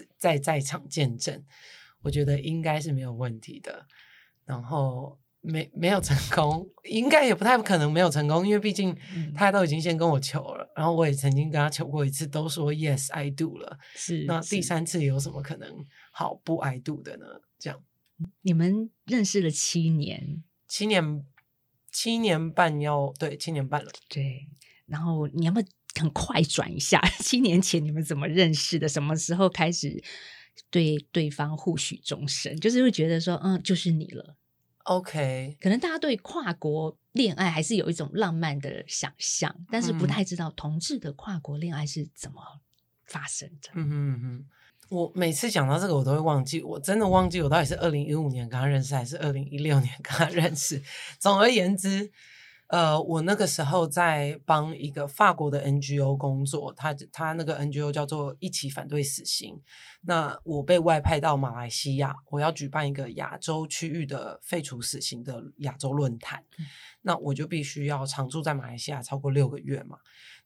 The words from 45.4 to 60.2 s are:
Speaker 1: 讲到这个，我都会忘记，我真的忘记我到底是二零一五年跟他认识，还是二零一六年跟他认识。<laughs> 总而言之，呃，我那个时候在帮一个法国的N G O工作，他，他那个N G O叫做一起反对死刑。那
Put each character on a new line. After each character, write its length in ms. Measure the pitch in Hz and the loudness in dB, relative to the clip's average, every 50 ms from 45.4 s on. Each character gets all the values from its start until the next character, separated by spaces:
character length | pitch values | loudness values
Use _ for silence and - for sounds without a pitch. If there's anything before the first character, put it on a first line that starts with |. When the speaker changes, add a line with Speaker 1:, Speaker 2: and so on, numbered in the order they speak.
| - 240 | -2 0
Speaker 1:
讲 180 | 202 170 139 131 | 0 2 2 2
到 120 | 143 165 | 2 2
这 80 | 190 196 | 2 2
个， 80 | 160 | 2
我 80 | 139 135 | 2 2
都 80 | 135 | 2
会 80 | 139 156 | 2 2
忘 260 | 156 165 151 139 127 | 2 2 2 2 0
记， 160 | 135 143 160 | 0 -2 -6
我 180 | - 151 160 - | -4 -6 -8 -6
真 200 | 139 - 196 220 | -2 0 2 2
的 80 | 220 190 | 4 6
忘 200 | 185 185 185 180 | 6 6 4 4
记 140 | 165 180 | 2 0
我 80 | 160 139 | 2 4
到 80 | 147 170 | 4 4
底 80 | 156 | 4
是 100 | 127 165 - | 2 0 0
二 120 | - 175 | 0 0
零 160 | 151 143 143 | 2 0 0
一 80 | 160 147 | 0 0
五 160 | 156 160 143 | 0 0 0
年 180 | 131 127 120 117 | -2 -2 -4 -4
跟 120 | 117 123 | -4 -2
他 80 | 131 139 | 0 2
认 160 | 143 135 131 | 2 2 0
识， 100 | 135 139 | 0 -2
还 100 | 131 120 | -4 -4
是 140 | 117 127 123 | -4 -6 -4
二 140 | - 147 | -2 -2
零 120 | 139 139 139 139 | -2 -2 -4 -6
一 80 | 143 143 | -6 -4
六 220 | 147 156 147 139 | 0 4 4 4
年 120 | 131 - - - - | 4 4 0 -6 -10
跟 100 | - 139 | -4 0
他 120 | 139 165 | 0 0
认 300 | 156 180 175 160 170 165 | 2 2 2 2 2 0
识。 240 | 147 - - 160 139 - - - - | -2 -4 -2 -4 -4 -6 -10 -14 -14
<laughs> 180 | - - - - | -14 -14 -6 2
总 220 | - 196 202 196 | 4 4 6 8
而 100 | 208 240 | 8 8
言 260 | 254 214 180 180 202 | 8 6 4 4 2
之， 360 | 185 185 196 196 196 208 208 _ _ - - - - - - - _ _ - | 0 0 0 0 0 -2 -4 _ _ -20 -20 -20 -20 -20 -20 -20 _ _ 0
呃， 340 | - 175 170 156 151 156 | 2 4 4 4 4 2
我 200 | 160 - 165 160 156 | 2 0 0 0 2
那 100 | 175 208 | 2 2
个 140 | 208 208 165 | 4 2 2
时 160 | - - 156 | 2 0 0
候 240 | 135 160 185 165 156 | 2 4 2 2 2
在 520 | 139 175 175 170 160 147 143 143 151 156 - | 2 4 4 4 4 2 0 -2 -4 -4 0
帮 320 | - 156 151 151 156 160 143 | 2 2 2 2 0 -4 -6
一 140 | 139 143 | -8 -8
个 160 | 139 147 143 143 | -6 -6 -6 -4
法 260 | - - 208 196 175 | 2 4 6 6 6
国 160 | - 160 147 | 4 0 0
的 120 | 143 143 | 0 0
N 200 | 139 139 139 143 | 0 2 0 0
G 180 | 139 135 143 143 | 0 0 0 0
O 160 | 139 135 139 | 2 2 0
工 300 | 139 143 139 135 135 139 | 0 0 0 0 0 -2
作， 260 | 139 147 151 143 139 - | -2 -2 -4 -6 -6 -8
他， 200 | - 135 156 147 139 - - | -6 -4 -4 -4 -6 -10 -14
他 200 | - - 160 156 | -8 -6 -4 -4
那 120 | 160 165 160 | -2 -2 -2
个 120 | 151 156 | -4 -2
N 160 | 139 143 147 | -2 -2 -4
G 100 | 139 143 | -2 -2
O 100 | 147 147 | -2 -2
叫 140 | 143 151 147 | -2 -2 -4
做 300 | 143 156 151 143 139 135 - | -4 -4 -4 -4 -6 -8 -8
一 80 | - 185 | -8 -6
起 180 | 185 - - 139 | -6 -6 -6 -6
反 180 | 135 147 147 147 | -8 -8 -8 -4
对 140 | 147 147 | -2 -2
死 240 | 143 139 - - - | -2 -2 -4 -6 -6
刑。 340 | - - - - 110 113 - - _ - - - - - _ | -6 -6 -6 -6 -8 -14 -16 -20 _ -20 -20 -20 -20 -20 _
那 380 | - 170 175 165 | -4 0 0 0